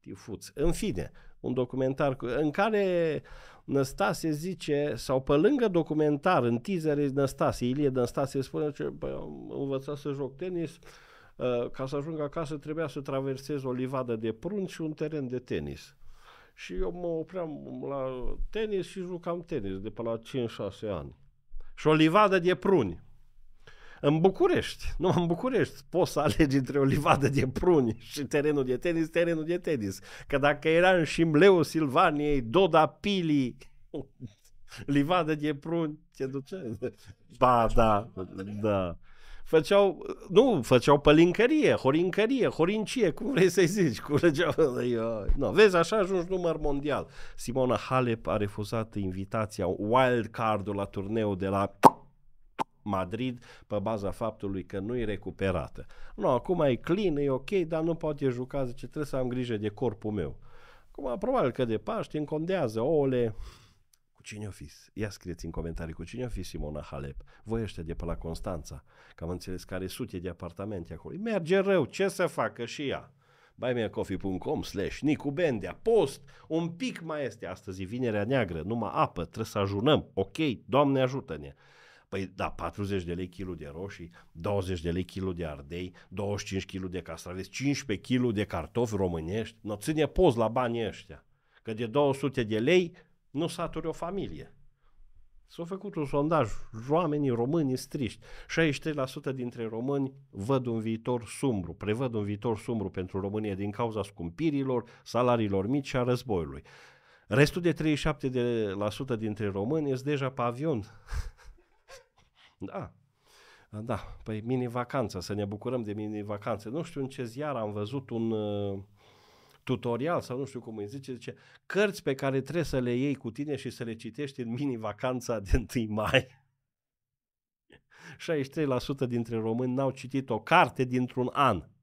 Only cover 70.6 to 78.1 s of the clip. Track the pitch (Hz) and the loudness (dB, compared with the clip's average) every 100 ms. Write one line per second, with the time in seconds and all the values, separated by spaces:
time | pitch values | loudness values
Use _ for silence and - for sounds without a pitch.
70.6 | 101 101 82 82 - 170 226 208 160 190 | -8 -8 -10 -12 -12 -10 -4 -4 2 2
71.6 | 196 190 127 - 196 180 175 - 113 98 | 4 2 2 0 -2 0 -2 0 -4 -4
72.6 | 117 - 143 85 - _ _ _ _ - | -10 -6 -4 -4 -8 _ _ _ _ -6
73.6 | 120 123 107 107 98 92 98 90 127 143 | -2 0 -2 -2 -4 -4 -2 -4 -2 -4
74.6 | - 95 90 - 139 151 143 143 170 117 | -4 -4 -4 -2 0 0 -2 0 0 0
75.6 | 90 - 214 226 147 - - - - 160 | -4 -4 2 4 4 -2 -20 -20 -4 -2
76.6 | 170 175 254 - 165 151 135 110 87 92 | -2 -4 -6 -6 -8 -6 -6 -6 -10 -10
77.6 | - 95 92 120 123 | -10 -8 -8 -2 0